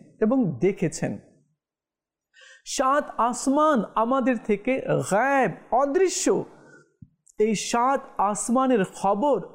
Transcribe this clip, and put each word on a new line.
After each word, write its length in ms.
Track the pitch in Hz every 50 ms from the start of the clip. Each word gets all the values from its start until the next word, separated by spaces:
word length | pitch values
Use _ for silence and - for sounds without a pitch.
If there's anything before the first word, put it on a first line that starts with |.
| - - _ -
এবং 360 | 220 214 269 269 240 165 139 113
দেখেছেন। 580 | - 190 190 - 180 151 - - 160 139 104 98 - _ _ _ _ _ _ _ _ _ _ _ _ _ _ _ _ _ _ _ _ _ _ - - - - - _
সাত 480 | - - - 269 262 277 294 285 - - -
আসমান 680 | 220 247 240 240 - 269 269 294 302 311 294 226 190 - -
আমাদের 400 | 214 226 233 262 269 240 262 247 220 -
থেকে 360 | - 202 190 - 247 262 262 - - 151 147 135 -
গায়ব, 400 | 208 208 247 277 277 269 247 185 - - - -
অদৃশ্য, 720 | 220 247 285 285 277 381 381 349 - - - 269 196 - - - - - - - - - _ _ _ _ - _ _ _ _ _ _ -
এই 160 | 214 220 214
সাত 460 | - - - - 233 240 269 277 262 269 - - -
আসমানের 680 | 190 202 208 202 - - 233 262 262 254 254 214 185 - - -
খবর 400 | - 196 202 202 262 294 262 190 - - -